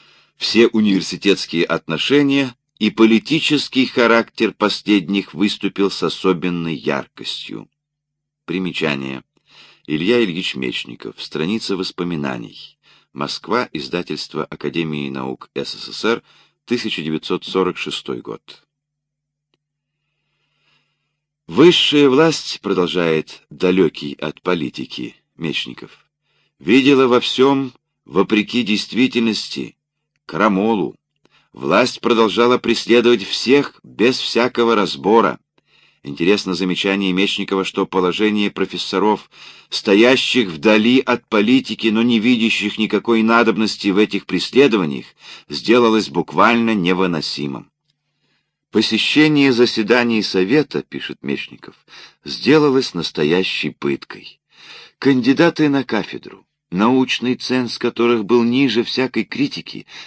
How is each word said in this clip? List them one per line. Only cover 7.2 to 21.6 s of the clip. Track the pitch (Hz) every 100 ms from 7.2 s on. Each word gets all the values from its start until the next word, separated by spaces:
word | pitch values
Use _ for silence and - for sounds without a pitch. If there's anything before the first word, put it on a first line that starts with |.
| 57 - - 53 50 _ _ _ _ _ _ _
Примечание. | - 87 92 78 80 69 67 65 - _ _ - - _ -
Илья | 78 90 120
Ильич | 107 82 - -
Мечников. | 64 - - 58 57 -
Страница | - 73 82 110 - 95
воспоминаний. | 92 - 90 82 69 62 53 - - _ _ _ _
Москва. | - 71 - 85 113 123
Издательство | 78 65 87 87 73 - 76
Академии | - - 73 73 82 73 69
наук | 67 65 64 - 69
С | 67
С | - -
С | -
Р. | 110 120 - _ _ _ -
Тысяча | 120 110 -
девятьсот | 78 78 - 90 -
сорок | 95 90 87
шестой | 76 - - 60
год. | 57 55 - - _ _ _ _ _ _ _ _ _ _ _ _ _ _ _ _ _ _ _ _ _ _ _ _ _ _ _ _ -
«Высшая | 82